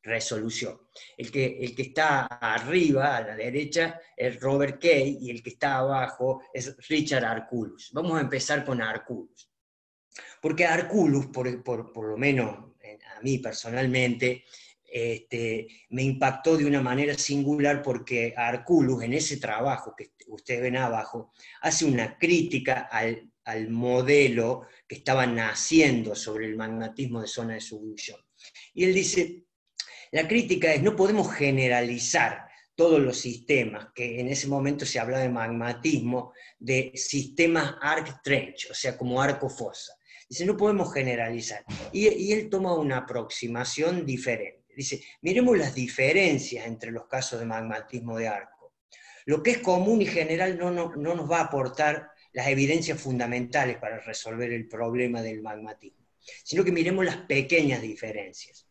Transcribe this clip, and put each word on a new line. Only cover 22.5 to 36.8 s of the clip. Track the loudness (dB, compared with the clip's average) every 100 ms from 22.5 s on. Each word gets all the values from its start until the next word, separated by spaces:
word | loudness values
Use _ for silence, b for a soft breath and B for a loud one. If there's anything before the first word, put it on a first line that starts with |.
| -2 0 -2 -2
al, | -2 -2 -4 -10 _
al | -8 -6 -4
modelo | -2 2 2 6 6 6 4 0 -2 B B _
que | -8
estaba | 0 2 4
naciendo | 2 -2 -2 4 6 6 4 0 -6
sobre | -6 -6 -6
el | -6
magmatismo | -6 -6 -8 -6 -6 -6
de | -6
zona | -6 -6
de | -8
subducción. | -10 -12 -12 -12 -14 -14 _ B B B B
Y | 0
él | 4
dice, | 4 2 0 0 -4 _ _ _ -14 B B B
"La | -2 2
crítica | 2 4 2 4
es, | 4
no | 4 4
podemos | 4 4 2
generalizar | 2 2 4 4 4 2 -2 0 2 2 -2 B B B
todos | 4 6 8
los | 6 0
sistemas", | -6 -8 2 2 2 -6 -14
que | -8 -8 -4
en | -4
ese | -2 -2
momento | 0 0 -2
se | -2 -2
hablaba | -2 0
de | 0
magmatismo, | -2 -2 -2 -4 -2 0 0 0 -2 -6 B B B
de | -2 0